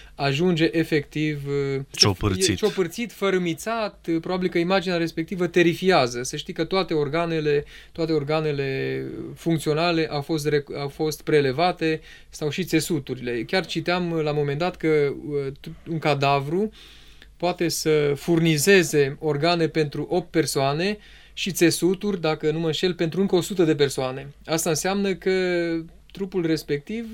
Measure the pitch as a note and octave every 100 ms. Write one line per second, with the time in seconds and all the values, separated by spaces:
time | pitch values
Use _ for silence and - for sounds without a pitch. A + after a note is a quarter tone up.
0 | - - C#3 C#3 F3+ E3 D#3+ E3 D#3+ D#3
1 | C#3+ D3+ D3+ D3 C#3+ C#3+ C#3 C3+ C#3 -
2 | A2 F#2 G#2+ F#2+ - F#2 G#3 G3 E3+ -
3 | A#3 - G3 F#3 F3 D#3+ A3 A3+ G#3 -
4 | - E3 E3 F#3 F3+ F3+ E3+ F#3+ F3+ F3
5 | E3 E3 E3 F3+ F3 F3+ F3 D#3 F#3 F3
6 | B2 B2 C3 D3+ - E3+ D#3+ F#3+ F3+ D#3+
7 | C#3+ D#3+ E3+ D#3+ D3+ D3 D3 - - -
8 | D#3+ D#3 C#3+ D#3 D#3 C#3 C3+ C3+ C3+ C3+
9 | C3 - B2 C#3+ E3 D#3+ D#3 D3+ F3 E3
10 | D#3 D3 C#3 D#3+ D3 D3 - - C#3+ -
11 | D#3 - - D#3 C3+ B2+ F3+ F3 D#3+ D#3+
12 | - - - - D3+ C3+ F3 D#3+ - D#3
13 | C3 B2 B2 A#2+ A2+ F#3+ F3 E3 E3 F3+
14 | F3 E3 D3+ D3 C#3+ C#3+ F3 - D#3+ D3+
15 | C#3+ - C#3+ C#3+ C3+ C3+ - D#3+ - D#3+
16 | D#3 C#3+ C#3 C#3 C#3 F3 G#3+ - - -
17 | - - - - F3 F3+ E3+ - D#3+ D3+
18 | D3 C#3+ - E3+ E3 D3+ E3 G3 E3 D3+
19 | C#3 C#3+ D#3 C#3+ E3 F3 D#3+ D#3+ D3 D3
20 | D3 F3 F3 E3 C#3+ C#3+ C3+ D3 F#3+ G#3
21 | - - - - G3 D#3 E3+ - E3+ F#3+
22 | G#3 G3 D#3 D#3 D#3 D#3 E3 D3+ F#3 F3
23 | E3+ E3 G3 F#3 - F#3+ D#3+ D3 C#3 C#3
24 | C3 C3 C#3 - - D#3 F3 D#3 F#3 G3+
25 | G3 F3+ F#3+ F#3 F#3 F3 E3+ E3 E3 -
26 | - - G3 F#3+ E3 D#3+ - D3 - A3
27 | A3+